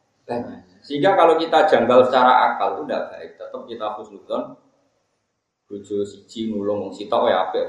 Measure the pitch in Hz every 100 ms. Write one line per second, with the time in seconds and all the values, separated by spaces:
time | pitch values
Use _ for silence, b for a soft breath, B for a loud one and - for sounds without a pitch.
0 | _ _ - 120 123 - - _ - 143
1 | 190 185 165 160 160 160 - 123 117 127
2 | 123 131 123 - - - 98 95 - 95
3 | - 90 82 - 90 127 123 107 104 107
4 | 104 98 - 117 135 - _ _ _ _
5 | _ _ _ _ _ _ _ 101 - 101
6 | 101 - _ 117 110 101 101 104 95 -
7 | 101 117 117 95 - 117